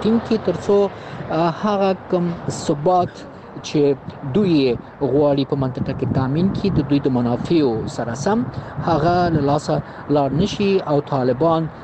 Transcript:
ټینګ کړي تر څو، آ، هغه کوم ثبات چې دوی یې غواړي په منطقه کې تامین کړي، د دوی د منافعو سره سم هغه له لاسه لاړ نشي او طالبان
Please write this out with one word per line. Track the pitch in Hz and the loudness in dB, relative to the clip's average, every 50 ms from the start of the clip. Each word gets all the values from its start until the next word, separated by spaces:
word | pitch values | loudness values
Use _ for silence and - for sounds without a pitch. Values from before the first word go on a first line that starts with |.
| - | 0
ټینګ | 208 226 233 - - | 2 2 2 2 0
کړي | 226 208 - | -2 0 0
تر | - 170 - - | -2 -2 -2 0
څو، | - 202 202 202 196 - - - - - - - - | 2 4 4 4 2 -2 -8 -14 -14 -12 -12 -6 -4
آ، | 165 160 165 170 156 - - | 0 0 0 0 0 -2 -2
هغه | 214 208 196 196 190 190 190 - - | -2 0 2 2 0 0 -2 -2 -2
کوم | 185 185 175 170 170 - - 139 | 0 0 0 0 -4 -4 -6 -8
ثبات | 135 - - - 160 147 147 180 185 180 175 - - - - - - - - - - 143 - | -8 -4 -2 -2 -2 0 2 2 4 4 2 0 -4 -12 -18 -18 -18 -18 -18 -16 -16 -14 -12
چې | - - 151 143 143 139 135 - - - - - 139 127 | -4 0 2 4 4 2 0 -4 -12 -14 -10 -10 -2 0
دوی | 196 208 185 | 2 2 4
یې | 165 147 135 127 117 117 - - - - 143 | 4 4 4 2 2 -2 -6 -12 -8 -4 -2
غواړي | 127 131 147 147 143 143 139 135 - | 2 2 4 4 4 4 2 0 0
په | 151 | 0
منطقه | 143 135 131 123 135 - - 131 - | -2 -2 -2 -2 -4 -4 -4 -2 -2
کې | 135 123 - | -2 0 0
تامین | 131 131 127 139 160 180 196 - | 0 0 0 0 2 2 0 0
کړي، | - - 196 | 0 0 0
د | - 156 143 139 | 0 0 0 2
دوی | 143 143 | 0 2
د | 139 | 2
منافعو | 143 127 123 120 120 120 120 - - 175 160 147 123 110 110 - | 2 2 2 2 0 0 -2 0 0 2 4 4 2 0 0 -4
سره | - - - 117 113 117 | -6 -6 -6 -6 -6 -6
سم | - - 196 208 233 254 - - - - - - - - | -4 -2 0 0 0 -2 -4 -6 -10 -12 -10 -10 -6 -2
هغه | 175 165 147 151 170 175 180 180 175 | 0 0 2 2 2 2 2 2 2
له | 165 151 | 2 2
لاسه | 139 139 143 151 - - 151 147 - - - - - - | 2 2 0 0 0 -2 -2 -2 -4 -6 -14 -16 -4 0
لاړ | 143 147 139 135 135 | 2 2 2 2 2
نشي | 151 190 202 - - 202 196 196 190 | 0 0 0 0 0 0 2 2 2
او | - 147 151 143 | 2 2 0 0
طالبان | 147 - 147 135 123 127 123 123 156 165 165 165 165 156 - - | 0 0 -2 0 2 0 2 2 2 2 2 2 0 -4 -6 -12